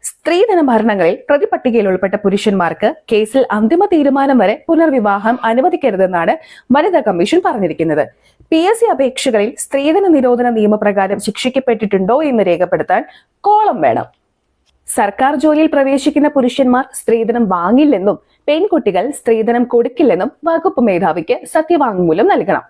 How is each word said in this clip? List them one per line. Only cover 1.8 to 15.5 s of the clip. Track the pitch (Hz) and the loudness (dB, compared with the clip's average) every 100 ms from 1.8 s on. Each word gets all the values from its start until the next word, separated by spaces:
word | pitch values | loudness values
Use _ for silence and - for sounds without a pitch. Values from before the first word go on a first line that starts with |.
| 208 | 0
ഉൾപ്പെട്ട | 185 190 | 0 -2
പുരുഷന്മാർക്ക് | 196 196 196 220 196 170 160 220 320 - | -2 -2 0 -2 0 -2 -2 -4 -4 -4
കേസിൽ | 214 214 269 262 | -2 0 0 0
അന്തിമ | 214 220 339 | 0 0 2
തീരുമാനം | 392 330 277 269 277 262 | 2 2 2 0 2 2
വരെ | 190 220 - | 2 -2 -2
പുനർവിവാഹം | 330 330 269 208 202 208 247 | 2 2 2 0 -2 -2 -2
അനുവദിക്കരുതെന്നാണ് | 226 233 320 349 269 190 190 180 170 320 - - _ | -2 0 0 0 -2 0 0 0 -2 -4 -8 -20 _
വനിതാ | 262 349 349 | 0 2 0
കമ്മീഷൻ | 220 175 175 339 | 0 -2 0 0
പറഞ്ഞിരിക്കുന്നത്. | 370 262 180 156 165 151 131 _ _ _ _ | 0 -2 -4 -2 -2 0 -2 _ _ _ _
പി | 320 | 0
എസ് | 349 453 | 2 0
സി | |
അപേക്ഷകളിൽ | 466 302 269 - 277 220 208 294 | 0 0 -2 -2 -2 0 -2 -4
സ്ത്രീധന | - 277 277 330 392 | -6 -2 0 2 2
നിരോധന | 311 247 240 247 | 2 2 2 0
നിയമപ്രകാരം | 226 208 214 208 202 196 202 | 0 0 2 0 0 -2 -2
ശിക്ഷിക്കപ്പെട്ടിട്ടുണ്ടോ | 214 - 254 262 262 220 208 196 190 254 | -6 -4 -4 -2 0 0 0 0 0 0
എന്ന് | 311 240 185 | 0 0 0
രേഖപ്പെടുത്താൻ | 170 180 175 - 190 285 - _ _ | 0 0 -2 0 -2 -4 -18 _ _
കോളം | 403 415 427 247 | 0 2 2 0
വേണം. | 147 - - _ _ _ _ _ _ _ - | 0 0 -6 _ _ _ _ _ _ _ -8
സർക്കാർ | - 208 202 269 294 | -2 -2 0 -2 2
ജോലിയിൽ | 311 | 0